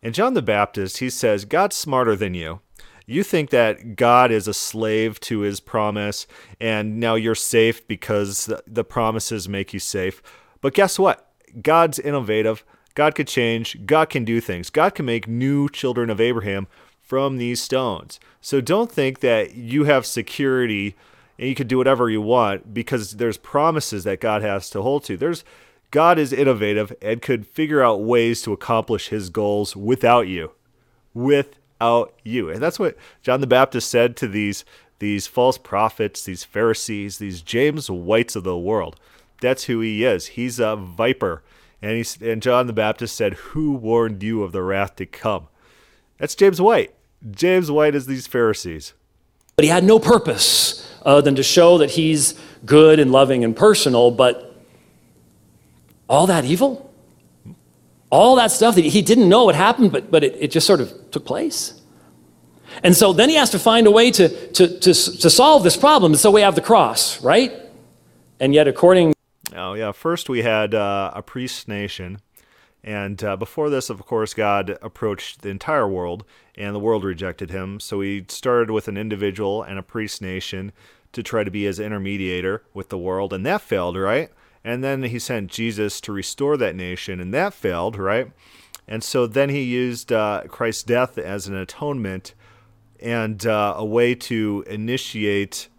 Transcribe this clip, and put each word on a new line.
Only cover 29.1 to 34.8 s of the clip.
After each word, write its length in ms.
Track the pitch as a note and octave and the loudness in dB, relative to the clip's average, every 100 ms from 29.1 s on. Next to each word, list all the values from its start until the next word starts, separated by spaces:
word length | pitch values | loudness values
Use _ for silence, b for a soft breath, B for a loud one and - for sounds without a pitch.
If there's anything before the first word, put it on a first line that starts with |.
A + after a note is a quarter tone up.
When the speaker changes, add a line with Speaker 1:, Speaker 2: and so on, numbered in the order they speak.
| G#2+ F#2 | -8 -6
Speaker 1:
goals 460 | F2 G#2 G#2 G2+ G2 | -4 -2 -2 -4 -8
without 520 | G2+ B2+ A#2 A#2+ G2 | -2 0 4 4 2
you. 240 | F#2 D#2+ _ _ _ _ _ _ | -6 -10 _ _ _ _ _ _
Without 1040 | A#2+ B2+ C#3+ C#3 _ _ _ A#2 A#2 A2 _ | -6 0 0 0 _ _ _ 0 0 0 _
you. 260 | A2 A#2+ F2 | -8 -6 -6
And 120 | F2+ | -4
that's 180 | D3+ - | -6 -2
what 160 | F#3 - b b | -6 -6 b b
John 200 | - B2+ | -2 0
the 60 | C3+ | 2
Baptist 420 | B2 C3+ B2 - | 4 4 0 -2
said 260 | A#2+ A#2+ A#2+ | 2 0 0
to 100 | A#2+ | -6
these, 340 | G2+ G#2 G2+ - b | -4 -4 -6 -14 b